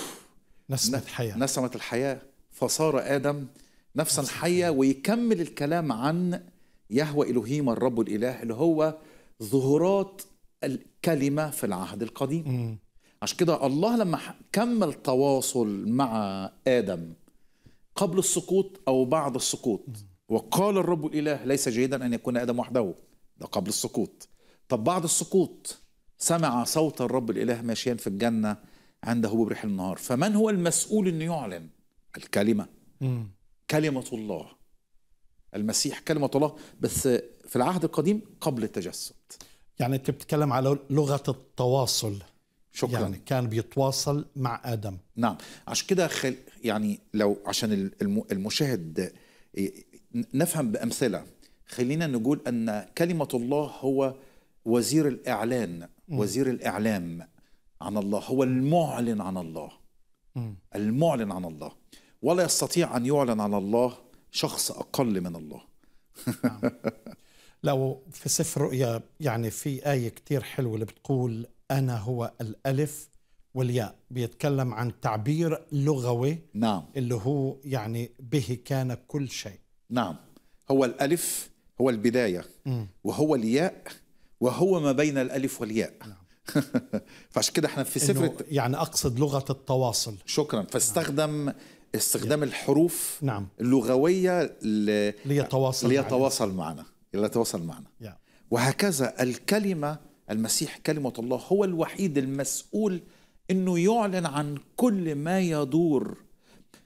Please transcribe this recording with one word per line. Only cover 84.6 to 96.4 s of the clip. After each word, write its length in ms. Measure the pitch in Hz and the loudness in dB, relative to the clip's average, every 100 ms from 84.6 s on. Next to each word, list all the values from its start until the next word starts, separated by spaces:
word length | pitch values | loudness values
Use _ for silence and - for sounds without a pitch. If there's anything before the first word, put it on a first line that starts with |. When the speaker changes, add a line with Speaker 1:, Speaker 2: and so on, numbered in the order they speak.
| 185 180 | 4 4
Speaker 2:
ما 120 | 143 | 4
بين 260 | 131 151 139 | 4 2 2
الألف 440 | 127 135 131 - | -2 -2 -4 -4
والياء. 320 | 110 110 82 - 110 | -2 0 -2 -4 -20
Speaker 1:
نعم. 140 | - - _ - | -20 -20 _ -4
Speaker 2:
<laughs> 880 | 151 - 117 - 107 - - - | -2 0 -2 -2 -8 -8 -20 -4
فعشان 220 | - - | 0 2
كده 140 | 185 151 | 2 0
احنا 160 | 143 | 0
في 160 | 127 - | -4 0
سفر 260 | 143 139 160 | 2 4 2
Speaker 1:
إنه 0 | |
Speaker 2:
الت-، 200 | - 139 | 0 -2
Speaker 1:
يعني 300 | 139 120 139 | 0 2 0
أقصد 420 | 160 - 147 120 | -2 0 0 2
لغة 260 | 147 139 139 | 0 0 -2
التواصل. 640 | 139 - 131 123 107 117 101 - | -4 0 0 2 0 -4 -8 -4
Speaker 2:
شكرا. 360 | - 143 110 | -2 0 0
فاستخدم 840 | 92 120 - 170 156 143 151 151 143 | -2 0 0 0 0 0 0 0 -4
Speaker 1:
نعم. 100 | - - - _ 107 | -6 -14 -20 _ -2
Speaker 2:
استخدام 440 | - 107 107 151 | 0 0 0 0
Speaker 1:
يا. 60 | 139 | 0
Speaker 2:
الحروف 760 | - - 139 170 - - - | -2 2 4 4 2 -6 -4
Speaker 1:
نعم. 260 | 135 101 95 - | -2 -2 -6 -2
Speaker 2:
اللغوية 840 | 123 131 113 127 160 185 180 180 143 - | 2 4 4 4 4 4 4 2 0 -2
ل-، 520 | 110 107 104 104 104 - 135 | 0 2 2 2 2 -2 0
Speaker 1:
ليتواصل 640 | 143 127 135 131 127 120 | 0 2 2 2 2 2
Speaker 2:
ليتواصل 640 | 135 - 127 135 - | 4 2 2 2 2